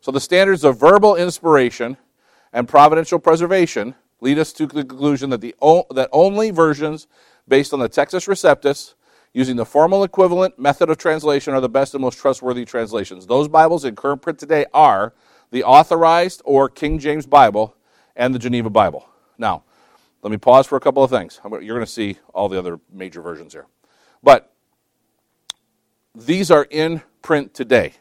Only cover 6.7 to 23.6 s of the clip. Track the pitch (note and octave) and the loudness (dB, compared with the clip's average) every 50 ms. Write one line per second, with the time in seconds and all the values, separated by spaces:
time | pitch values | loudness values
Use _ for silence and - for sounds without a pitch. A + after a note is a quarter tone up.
6.7 | D3 C#3 D3+ D#3 D#3 D#3 - _ _ _ _ _ _ _ _ _ C3+ C3+ C#3+ - | 2 -2 -6 -8 -8 -10 -16 _ _ _ _ _ _ _ _ _ 2 2 2 0
7.7 | - C#3 B2 A2 - - D3 - - F#3 - - G3 - - F3 C#3+ - - C#3+ | -4 -4 -4 -4 -2 -2 -4 -2 -4 -8 -4 -4 -6 0 2 2 2 2 0 -4
8.7 | C#3 - - - _ _ _ _ _ _ _ _ _ B2 C3 B2+ B2+ A#2+ A#2 - | -4 -4 -10 -20 _ _ _ _ _ _ _ _ _ -4 -4 -4 -4 -6 -8 -4
9.7 | - C#3+ D#3 - - G3 G3 F#3 - - F#3+ F3+ F3 F3+ F#3 F#3 _ _ C3 C#3+ | 0 2 2 2 2 0 -2 -2 0 0 0 0 0 -2 -4 -4 _ _ -2 -2
10.7 | C#3+ - F3+ D#3 D#3 D3+ - F3 D#3 D#3+ D3 D3+ C#3+ C#3+ - - C#3 C3+ C3 B2 | 0 0 -2 -2 -2 -4 -2 -4 -4 -2 -2 -2 -2 -2 -4 -4 -4 -4 -4 -2
11.7 | A2+ C3+ C#3 - - C#3+ C3 B2+ A#2+ - - C#3 C3 - - B2+ B2+ B2 A#2+ - | -2 -2 -4 -2 -6 -6 -6 -6 -8 -4 -4 -4 -4 -2 -6 -8 -6 -8 -8 -10
12.7 | - B2 A#2 G#2 G#2 A2 G2 - F#2+ F2+ F#2 F2+ A#2 C3 D3+ D3+ D3+ D#3+ D#3+ D#3+ | -8 -8 -8 -6 -6 -8 -8 -8 -14 -20 -8 -4 -2 -2 -2 0 2 4 4 4
13.7 | E3 E3+ C#3+ C3 A2 - - C#3 C#3+ C3+ _ - D#3+ _ - C#3+ D#3+ D3+ C3+ - | 2 -2 -4 -8 -10 -6 -6 -6 -6 -6 _ -10 -10 _ -4 -2 -2 -2 -2 -2
14.7 | _ C#3 - C#3 G#2+ F#2+ G2+ A2+ _ _ _ _ _ _ _ _ - B2+ A#2+ G#2+ | _ 2 4 4 4 0 -2 -6 _ _ _ _ _ _ _ _ -8 -6 0 4
15.7 | B2+ C#3+ D#3+ - F3 E3 E3 E3 E3+ E3+ F3 F#3 - - _ - C#3+ C3+ C#3 C3+ | 4 4 4 4 0 0 2 2 2 2 0 -2 -6 -12 _ 0 2 2 2 0
16.7 | _ - - D3 D#3+ D#3 C3+ D3+ D3 D#3 C#3+ - C#3+ C#3+ C3 A2+ G2+ G#2 A2 A2 | _ -8 -6 -6 -6 -6 -6 -6 -6 -6 -6 4 6 6 6 6 4 -2 -4 -4
17.7 | _ _ _ _ _ _ _ _ _ - B2 B2+ C3 B2 A2+ B2 A#2+ A#2+ A2+ A2+ | _ _ _ _ _ _ _ _ _ -4 -4 -4 -4 -4 -6 -4 -4 -4 -4 0
18.7 | G2+ A2+ G#2 F2+ D2 C2+ _ _ _ _ _ _ _ _ A#2 G#2+ F#2 D#2 _ _ | 0 0 0 0 -2 -8 _ _ _ _ _ _ _ _ -6 -6 -6 -6 _ _
19.7 | _ _ _ _ _ _ _ _ _ _ _ G#2+ A2 G#2 - C3 B2 C3 C#3 - | _ _ _ _ _ _ _ _ _ _ _ -10 -10 -4 2 4 4 4 4 2
20.7 | - C3+ - C#3+ C3 C#3 C3+ B2+ B2+ A#2 F2+ D#2 - - _ G2+ A2 - - G#2+ | -4 -2 -2 -2 0 0 0 0 0 -4 -6 -8 -18 -20 _ -16 -16 -16 -14 -10
21.7 | A2+ A#2+ A2+ G2+ - - A2 G2+ G2 _ _ _ _ F2+ G2+ G2+ F#2+ F#2+ F2+ F2+ | -10 -10 -10 -10 -8 -8 -8 -8 -8 _ _ _ _ -6 -6 -4 -4 -6 -8 -8
22.7 | E2+ D#2+ _ _ _ G2 F#2 F#2+ E2 F2 D#2+ F2 E2+ D2+ E2 D2+ D2+ D2+ | -12 -12 _ _ _ -18 -18 -18 _ -16 -16 -14 -16 -16 -18 -20 -20 -20